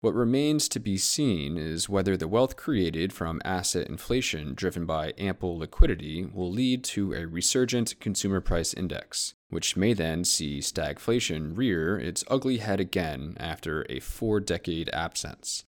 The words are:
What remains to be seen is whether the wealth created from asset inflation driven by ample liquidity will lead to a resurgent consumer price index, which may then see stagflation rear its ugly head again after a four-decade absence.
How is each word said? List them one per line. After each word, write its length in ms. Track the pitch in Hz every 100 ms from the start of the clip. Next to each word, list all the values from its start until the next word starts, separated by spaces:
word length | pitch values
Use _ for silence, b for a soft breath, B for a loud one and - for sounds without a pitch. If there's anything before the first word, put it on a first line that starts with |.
What 80 | 113
remains 560 | 98 117 131 147 151 -
to 100 | -
be 200 | 110 95
seen 580 | - - 147 92 71 85
is 320 | 78 80 87
whether 260 | 98 95
the 140 | 95 80
wealth 280 | 107 131 -
created 540 | - 110 87 82 92
from 300 | - 85 82
asset 460 | - 92 87 90 -
inflation 640 | 82 - 123 127 78 73
driven 320 | 65 92 87
by 300 | 85 80 78 -
ample 400 | 98 90 92 85
liquidity 720 | 78 - - 80 76 78 92
will 240 | 98 90
lead 340 | 101 131 127
to 300 | 127 - 98
a 120 | 57 82
resurgent 720 | 85 - 127 127 123 113 -
consumer 420 | - 95 101 98
price 320 | - 85 82
index, 580 | - 90 - - - - - _
which 300 | 85 - -
may 160 | 101
then 300 | 110 80 82
see 340 | 87 - 78 71
stagflation 1000 | - - 76 73 - 120 - 78 78 85
rear 420 | 127 87 80 101
its 240 | 67 82 -
ugly 300 | 135 127 123
head 220 | 107 98
again 540 | 92 - 82 71 71 -
after 460 | 85 80 - 78 -
a 100 | -
four-decade 920 | - - 113 107 98 85 - 82 82
absence. 720 | - 82 - - - - - -